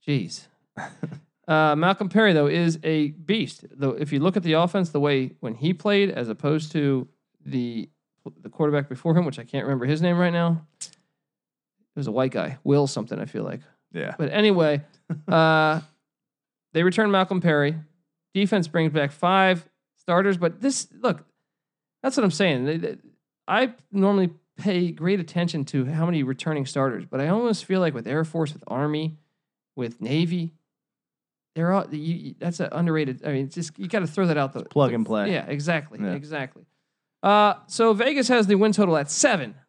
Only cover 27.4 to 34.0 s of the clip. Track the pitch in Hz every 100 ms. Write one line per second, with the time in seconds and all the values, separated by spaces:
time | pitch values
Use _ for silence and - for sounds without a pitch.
27.4 | 240 214 - 190 175 131 113 143 160 165
28.4 | 151 151 - 123 147 151 160 156 _ _
29.4 | _ _ _ - 120 117 110 147 170 175
30.4 | 165 _ _ _ _ _ _ _ _ _
31.4 | _ - 165 196 - 151 156 170 143 -
32.4 | 170 175 - 147 170 156 143 131 - 135
33.4 | 135 175 165 - 190 214